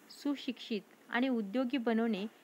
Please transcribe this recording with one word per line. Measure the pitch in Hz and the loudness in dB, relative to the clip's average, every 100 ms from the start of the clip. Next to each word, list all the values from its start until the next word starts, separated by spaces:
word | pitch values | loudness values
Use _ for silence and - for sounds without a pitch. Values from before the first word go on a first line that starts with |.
| - | -20
सुशिक्षित | - 285 269 - - - 214 - - - | -6 -4 -2 -4 -8 -4 -6 -6 -18 -4
आणि | 247 262 | 0 2
उद्योगी | 240 196 247 254 277 | 2 0 0 0 0
बनवणे | 233 226 233 190 214 - | 2 4 4 0 -2 -8